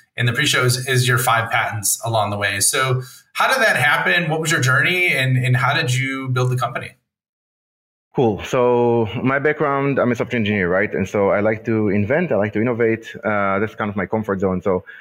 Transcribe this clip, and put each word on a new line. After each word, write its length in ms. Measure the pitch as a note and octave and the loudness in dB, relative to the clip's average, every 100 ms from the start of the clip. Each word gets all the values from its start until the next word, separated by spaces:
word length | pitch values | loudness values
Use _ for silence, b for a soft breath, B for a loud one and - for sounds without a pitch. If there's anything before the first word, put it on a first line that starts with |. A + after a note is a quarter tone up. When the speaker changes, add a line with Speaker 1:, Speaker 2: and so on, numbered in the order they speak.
| B - | B -4
Speaker 1:
in 120 | B2 | -2
the 60 | |
pre-show 300 | A#2 D3 C#3 | 0 0 2
is, 240 | B2+ B2+ - | 2 0 0
is 200 | B2+ B2 | 0 2
your 100 | B2 | 2
five 320 | - A#2 A2 | 2 2 2
patents 500 | A#2+ A2 G#2+ G2+ - A2+ | 0 -2 -2 -4 -4 -2
along 240 | A2+ G#2 | 0 0
the 80 | G#2 | 0
way. 220 | G2+ G2 | -2 0
So 420 | F#2+ C#3+ C3 B2+ B B B | 0 0 0 0 B B B
how 180 | - A3+ | -2 0
did 80 | C4 G#3+ | 2 2
that 100 | D#3 | 2
happen? 540 | C#3+ D#3+ F#3 F3 D#3+ | 2 2 2 0 0
What 100 | D#3+ | -2
was 120 | D#3+ | 0
your 100 | C#3+ | 0
journey 460 | B2+ C3 E3+ F3+ F3+ | 2 2 2 2 0
and, 280 | C3+ C3 B2+ | 0 0 0
and 220 | B2+ B2 | 2 2
how 160 | B2+ | 2
did 180 | C#3+ B2+ | 0 0
you 360 | B2+ C3+ C3+ C3 | -2 -2 -6 -4
build 240 | B2+ B2+ | -2 0
the 60 | B2 | -2
company? 340 | B2+ - - - _ _ _ _ _ _ _ _ _ _ _ - | -4 -6 -12 -18 _ _ _ _ _ _ _ _ _ _ _ 0
Speaker 2:
Cool. 280 | A#2+ F#2+ | 0 0
So 680 | - C3+ B2 A#2+ A#2+ A#2 G#2+ B2+ | -2 2 4 4 4 2 0 -2
my 160 | B2+ C3+ | 0 0
background, 580 | C#3+ D3+ D3+ C#3 C#3 C3 | 0 0 0 0 0 0
I'm 140 | A2 | 0
a 40 | A#2+ | 0
software 220 | B2 B2 | -2 -2
engineer, 320 | G#2 G#2 F2+ | 0 0 2
right? 240 | F#2 G#2 | 2 0
And 160 | - F#2+ | -2 -2
so 220 | G#2+ G2 | 0 2
I 80 | F#2 | 2
like 260 | G#2 A2 - | 0 -2 -2
to 240 | A2 G#2+ | 0 0
invent, 420 | G2 G2+ C#3+ F3 | 0 0 0 0
I 40 | A2+ | 0
like 180 | G#2 | 0
to 80 | G#2+ | 0
innovate. 540 | A#2 A2+ A#2 A2+ - - | -2 0 0 0 -4 -8
Uh, 420 | G#2 G#2 G2 G2 | -2 0 0 0
that's 160 | G#2 | -2
kind 160 | - G#2+ | -4 -6
of 60 | G2+ | -4
my 100 | F#2 | -4
comfort 360 | A2+ G#2 G2 | -4 -2 -2
zone. 200 | G2 F#2 | 0 0
So 220 | G2+ F#2 - B | 0 -2 -4 B